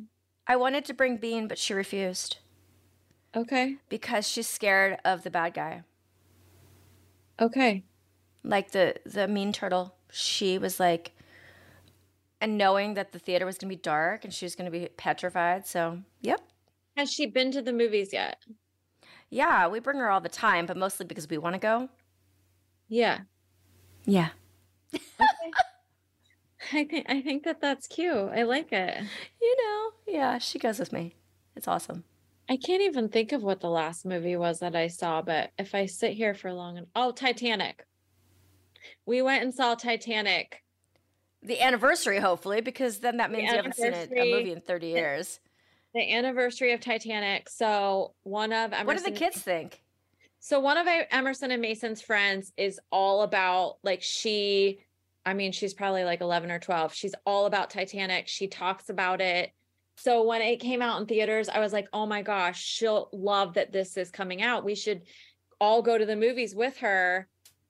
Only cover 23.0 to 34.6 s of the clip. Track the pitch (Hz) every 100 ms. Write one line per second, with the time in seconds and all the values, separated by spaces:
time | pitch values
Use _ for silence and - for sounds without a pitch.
23 | 220 180 196 _ _ _ _ _ _ -
24 | - 196 160 - _ _ _ _ _ -
25 | - - 880 784 659 494 719 - _ _
26 | _ _ _ _ _ _ - 294 294 320
27 | - 269 269 277 330 320 285 269 - -
28 | 349 262 196 220 233 262 320 202 185 -
29 | 202 - - _ 466 523 440 415 440 440
30 | - 330 262 247 - 269 240 214 - -
31 | 170 - _ _ _ - - 170 - 175
32 | - _ _ _ - 262 294 370 403 277
33 | 220 226 220 294 202 190 175 170 160 175
34 | 185 180 175 175 170 165